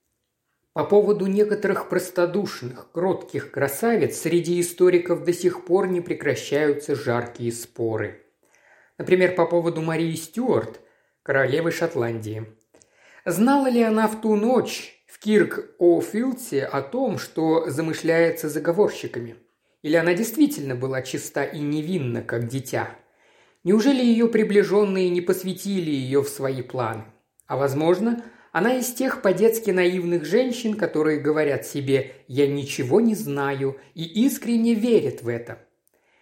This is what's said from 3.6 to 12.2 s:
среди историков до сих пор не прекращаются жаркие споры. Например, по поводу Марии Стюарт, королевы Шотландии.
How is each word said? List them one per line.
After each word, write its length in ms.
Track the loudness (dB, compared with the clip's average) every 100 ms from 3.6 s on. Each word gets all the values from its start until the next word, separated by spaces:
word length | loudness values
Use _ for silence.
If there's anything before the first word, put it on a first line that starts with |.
| -2 0 0 2 0 -2
среди 420 | 0 0 2 0
историков 640 | -2 4 4 6 2 0
до 80 | 0
сих 320 | 0 0 -2
пор 220 | 0 0 2
не 160 | -2
прекращаются 920 | -4 -4 -2 -4 -2 0 2 0 -2
жаркие 580 | -4 0 -2 -2 -6 -6
споры. 680 | -6 -12 -6 -4 -2 -6 -10 _ _ _ _ _ _ _ -12
Например, 360 | 0 4 4
по 120 | 2 2
поводу 340 | 2 0 -2
Марии 340 | -2 -2 -2
Стюарт, 680 | -4 -8 -6 0 0 -2 -12 _ _ _ _
королевы 480 | -2 0 2 0 -2
Шотландии. 760 | -2 -2 -2 -4 -4